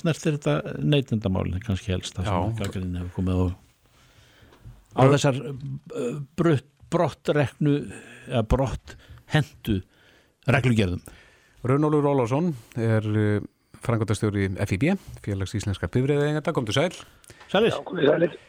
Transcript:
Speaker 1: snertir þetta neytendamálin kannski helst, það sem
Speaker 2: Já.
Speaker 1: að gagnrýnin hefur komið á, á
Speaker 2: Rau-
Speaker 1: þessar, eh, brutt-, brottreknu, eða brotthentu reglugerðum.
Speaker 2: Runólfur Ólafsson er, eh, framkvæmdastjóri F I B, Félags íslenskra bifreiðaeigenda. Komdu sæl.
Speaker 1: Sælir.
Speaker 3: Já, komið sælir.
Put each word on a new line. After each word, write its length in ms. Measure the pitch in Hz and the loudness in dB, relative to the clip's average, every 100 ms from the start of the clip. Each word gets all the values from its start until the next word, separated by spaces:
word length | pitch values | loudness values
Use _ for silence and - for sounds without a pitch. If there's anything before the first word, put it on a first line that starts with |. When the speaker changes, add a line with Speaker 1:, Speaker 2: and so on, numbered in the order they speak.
Speaker 1:
snertir 360 | 165 - 165 147 | 0 -2 -2 -2
þetta 420 | 151 147 - 135 | -2 -2 -4 -4
neytendamálin 800 | 147 143 131 110 95 92 90 92 | 0 0 0 -2 0 0 -2 -4
kannski 300 | - 92 - | -4 -4 -2
helst, 220 | 92 - - | -4 -4 -6
það 100 | 95 | -2
sem 80 | |
Speaker 2:
Já. 80 | 90 | 0
Speaker 1:
að 160 | 104 113 | 0 -2
gagnrýnin 400 | 98 98 90 90 | -6 -6 -6 -6
hefur 180 | 90 - | -6 -4
komið 220 | 92 92 | 0 2
á, 100 | 90 92 _ _ _ _ _ _ - _ - - - - _ - | 0 -2 _ _ _ _ _ _ -20 _ -20 -20 -20 -20 _ 4
á 40 | |
Speaker 2:
Rau- 100 | 135 | 6
Speaker 1:
þessar, 220 | 143 143 131 147 127 139 139 - - | 6 2 0 -6 -10 -10 -12 -10 -6
eh, 240 | 247 147 139 - | -6 -6 -8 0
brutt-, 360 | 170 135 - _ - | 2 2 -2 _ -4
brottreknu, 840 | 170 156 - - 147 135 - 147 143 196 - - - - | 0 0 -2 0 2 0 0 0 0 -2 -14 -18 -18 -4
eða 140 | 131 110 | -2 2
brotthentu 1300 | 127 127 - - - - - - 156 - - - 95 - _ _ _ _ _ - | 2 0 -4 -12 -20 -20 -20 -2 0 0 -4 -4 -4 -4 _ _ _ _ _ 0
reglugerðum. 540 | 131 127 110 92 92 - - - _ _ _ | 2 4 2 2 0 -8 -20 -20 _ _ _
Speaker 2:
Runólfur 440 | 123 139 151 151 143 | 0 2 2 2 2
Ólafsson 460 | 139 113 139 175 120 - 120 | 2 2 0 0 -4 -8 -2
er, 260 | 113 110 107 107 | 2 2 2 2
eh, 220 | 104 104 - _ _ - | 2 0 -4 _ _ -10
framkvæmdastjóri 800 | - 113 113 104 107 101 98 98 | -2 0 0 0 0 0 -2 -2
F 120 | 101 | -2
I 40 | 95 | 0
B, 80 | 151 196 - - | 0 0 -4 -12
Félags 320 | - 98 95 | -6 -4 -4
íslenskra 340 | 104 101 95 87 | -4 -4 -4 -2
bifreiðaeigenda. 640 | 131 135 143 147 151 175 | 0 2 2 2 0 -2
Komdu 200 | 147 107 | -2 0
sæl. 180 | 131 180 - - _ - - - | 0 0 -4 -20 _ -20 -20 -2
Speaker 1:
Sælir. 220 | 190 220 | 2 2
Speaker 3:
Já, 120 | - | 0
komið 240 | - 175 139 | -4 2 4
sælir. 220 | 156 170 - | 4 2 -2